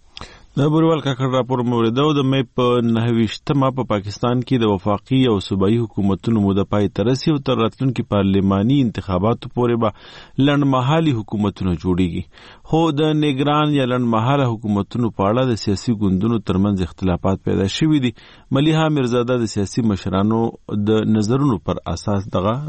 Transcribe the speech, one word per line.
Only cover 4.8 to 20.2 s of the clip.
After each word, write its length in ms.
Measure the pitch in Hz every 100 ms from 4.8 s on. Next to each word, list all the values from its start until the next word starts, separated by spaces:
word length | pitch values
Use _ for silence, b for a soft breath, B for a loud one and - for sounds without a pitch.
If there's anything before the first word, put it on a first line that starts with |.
| 104 101 - 131 127
او 100 | 101
صوبایي 380 | - 98 95 117
حکومتونو 640 | 113 - 98 95 - 110
موده 220 | 101 98
پای 240 | 95 104 101
ته 160 | -
رسي 280 | 104 135 -
او 60 | 147
تر 200 | 139 117
راتلونکي 420 | 113 - 131 117
پارلماني 760 | 113 104 98 98 98 98 110 143
انتخاباتو 680 | 120 95 98 90 104 123 -
پورې 260 | - 120 117
به 80 | 113 - B B B B 139
لنډمهالي 680 | 143 139 131 127 160 165 117
حکومتونه 540 | 104 104 101 - 95
جوړیږي. 500 | 82 87 90 90 90 - B B B
خو 280 | - 160 165
د 100 | 143
نگران 720 | 156 151 151 131 143 147 151
یا 120 | 143 127
لنډمهاله 600 | 123 120 110 120 143 127
حکومتونو 560 | 110 107 101 98 120 117
په 140 | - 98
اړه 180 | 120 131
د 40 | 107
سیاسي 380 | - 98 -
ګوندونو 440 | 107 101 92 113 117
ترمنځ 460 | - 92 101 98
اختلافات 600 | 90 - 95 85 95 95
پیدا 240 | - 95 98
شوي 320 | - 160 151
دي. 140 | 123 - B B B
ملیحه 360 | 131 156 156 160
میرزاده 480 | 147 123 123 120 127
د 80 | 110
سیاسي 360 | 107 95 -
مشرانو 640 | 113 95 95 92